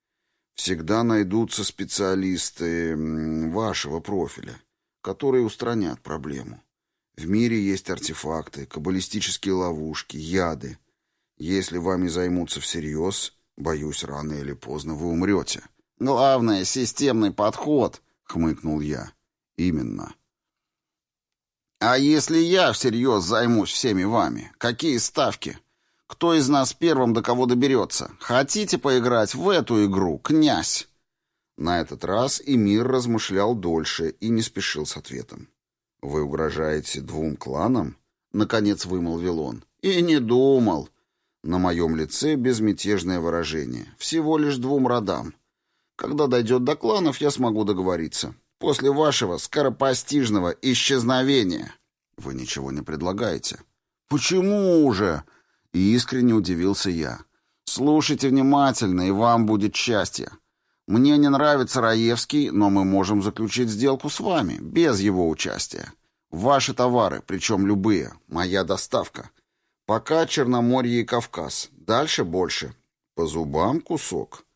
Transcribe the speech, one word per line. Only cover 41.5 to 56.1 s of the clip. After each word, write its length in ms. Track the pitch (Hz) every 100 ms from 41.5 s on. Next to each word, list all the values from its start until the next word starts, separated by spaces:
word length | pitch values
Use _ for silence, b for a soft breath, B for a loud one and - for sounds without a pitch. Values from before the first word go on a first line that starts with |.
| 92
моем 380 | 92 85 82 80
лице 380 | 78 - 147
безмятежное 880 | 147 123 117 110 92 98 101 87 90
выражение. 640 | 82 85 78 78 62 60 - -
«Всего 400 | - 160 151 156
лишь 220 | 151 135
двум 280 | 127 143 127
родам. 480 | 123 95 76 57 - _ _ _ _ _ -
Когда 300 | - 147 143
дойдет 380 | 123 113 127
до 120 | 123 147
кланов, 460 | 113 214 165 131
я 80 | 147
смогу 340 | 139 123 107
договориться. 680 | 104 95 92 87 78 - 64 - _ -
После 320 | - 139 135
вашего 480 | 139 156 139 104 85
скоропостижного 1120 | - 151 135 - 135 127 - 143 120 104 87 -
исчезновения». 1120 | 131 120 - 135 117 127 131 139 95 76 - - _ _ _ -
«Вы 160 | 69
ничего 360 | 65 64 71 67
не 120 | 69
предлагаете». 800 | - 78 85 101 110 71 - - - _ _ _ -
«Почему 840 | 147 - 185 190 208 190 165 143
же?» 300 | 95 101 73 - b b b b
И 220 | - 98
искренне 400 | 120 120